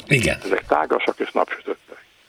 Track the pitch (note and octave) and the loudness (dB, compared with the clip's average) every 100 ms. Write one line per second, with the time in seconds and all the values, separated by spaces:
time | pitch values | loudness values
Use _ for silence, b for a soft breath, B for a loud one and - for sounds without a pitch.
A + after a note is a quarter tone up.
0 | - C#3 A2 - - F#2+ - D3 D#3 - | 2 2 2 0 -2 -2 2 2 2 0
1 | - - - - E2+ - - - - - | 0 -4 -2 0 -2 -4 -8 -8 -10 -20
2 | - _ | -20 _